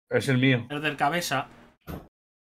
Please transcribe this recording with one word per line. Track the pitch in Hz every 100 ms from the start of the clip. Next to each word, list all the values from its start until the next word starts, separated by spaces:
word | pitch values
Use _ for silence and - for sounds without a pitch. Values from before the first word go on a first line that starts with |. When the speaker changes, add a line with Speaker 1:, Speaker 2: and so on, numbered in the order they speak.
| -
Speaker 1:
Es | 123 123
el | 127
mío. | 135 123 110
Speaker 2:
El | 147
del | 151 143
cabeza. | 143 170 170 135 - - - _ - - - _ _ _ _